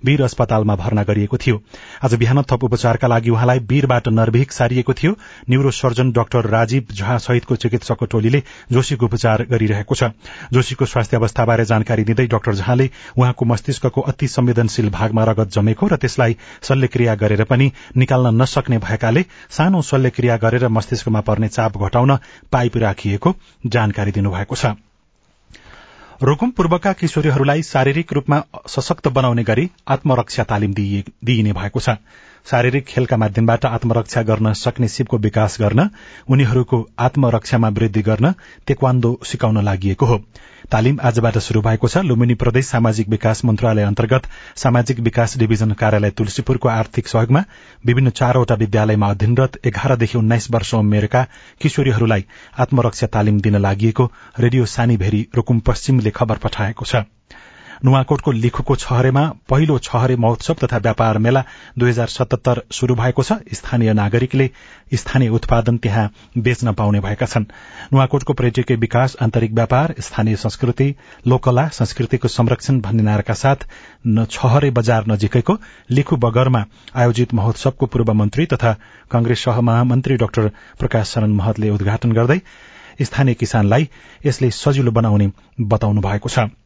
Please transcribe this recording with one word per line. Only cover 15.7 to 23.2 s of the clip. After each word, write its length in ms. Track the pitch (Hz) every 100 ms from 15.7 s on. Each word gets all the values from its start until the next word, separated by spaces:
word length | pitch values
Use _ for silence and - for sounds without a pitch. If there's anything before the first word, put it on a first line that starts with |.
| 110 208
र 100 | 165
त्यसलाई 400 | 123 - 117 113 - -
शल्यक्रिया 520 | - 139 127 123 117
गरेर 300 | 107 104 104
पनि 260 | 107 127 135 - - 131
निकाल्न 380 | 127 127 123
नसक्ने 440 | 113 131 - 131 120
भएकाले 460 | 90 107 113 131 180 - -
सानो 320 | - 160 190
शल्यक्रिया 540 | 147 135 127 - 120 117
गरेर 300 | 113 117 123
मस्तिष्कमा 520 | 113 - 117 - 107
पर्ने 280 | 107 104 110
चाप 300 | - 113 98
घटाउन 380 | 98 120 127 139 - - -
पाइप 260 | 131 123 117
राखिएको 580 | 107 98 101 101